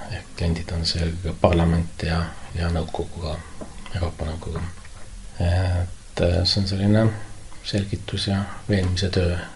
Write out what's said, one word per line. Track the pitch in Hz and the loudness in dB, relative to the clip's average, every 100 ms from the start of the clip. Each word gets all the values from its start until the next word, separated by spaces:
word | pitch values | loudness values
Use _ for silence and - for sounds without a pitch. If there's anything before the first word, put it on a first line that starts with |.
| - | -8
Ehk | 92 - - | -8 -8 -2
kliendid | 87 82 - | 0 0 -2
on | 85 82 | -2 0
see | 87 | 0
eelkõige | 82 82 82 80 | 0 -2 -4 2
parlament | 90 85 85 85 82 - 82 | 4 6 6 4 0 -2 -2
ja, | 85 82 - - 87 | 0 -2 -6 -8 -2
ja | 85 | 0
nõukoguga, | 85 80 - 85 - 82 85 - - - - - | 0 -2 -4 -6 -6 -6 -6 -8 -12 -12 -12 -6
Euroopa | 92 85 - 80 | -2 -2 -2 -6
Nõukogu. | 82 82 80 85 - - - - - - - | -6 -6 -6 -6 -8 -12 -12 -12 -12 -10 0
Et, | 87 90 92 90 87 - - - | 2 4 4 2 0 -6 -8 2
äh, | 87 87 | 4 4
see | 92 104 | 4 4
on | 101 | 2
selline | 98 101 107 110 - - - - - - | 4 6 6 6 2 -6 -10 -12 -12 -4
selgitus | 104 98 101 - 101 104 | -2 0 -4 -4 -2 0
ja | 98 101 - - | 0 0 -4 0
veenmise | 101 92 90 92 | 2 2 2 2
töö. | 95 87 87 - | 4 2 2 -4